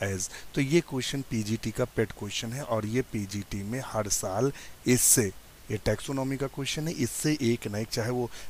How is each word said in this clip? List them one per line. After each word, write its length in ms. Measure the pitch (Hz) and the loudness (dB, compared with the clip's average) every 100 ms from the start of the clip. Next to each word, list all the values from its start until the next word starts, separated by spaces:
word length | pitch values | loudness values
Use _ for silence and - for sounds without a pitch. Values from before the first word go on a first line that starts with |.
as, 280 | 98 95 92 - - | -4 -2 -4 -8 -6
तो 60 | - | -2
ये 200 | 135 170 | 4 4
question 420 | - 131 - 139 | 2 -2 -2 -4
पीजीटी 480 | 131 113 104 113 117 | -2 -2 0 -2 -2
का 140 | 107 | -2
pet 280 | 123 - 110 | 0 2 0
question 400 | - 104 - 117 | -2 -6 -4 -4
है 100 | 127 | -6
और 240 | 147 113 104 | -2 0 0
ये 160 | 120 | 0
पीजीटी 600 | 127 113 98 101 95 101 | 0 -2 -4 -4 -4 -4
में 200 | 98 127 | -4 -4
हर 240 | 123 110 104 | -4 -2 0
साल 440 | - 104 95 135 - - - - | 0 0 2 0 0 -10 -2 4
इससे, 460 | 123 - - 101 - - - - | 6 8 6 4 0 -14 -14 -6
ये 60 | 107 | -2
taxonomy 600 | - 107 - 135 131 135 | 2 0 0 -2 -2 -2
का 100 | 135 | -4
question 420 | 143 135 - 156 | -4 -4 -2 -2
है, 60 | |
इससे 440 | - 117 - 151 151 | 0 -2 0 0 4
एक 240 | 120 117 110 | 4 2 0
ना 120 | 104 | -2
एक, 100 | 117 | -2
चाहे 220 | - 110 | -2 0
वो 200 | 123 117 - | 0 -2 -6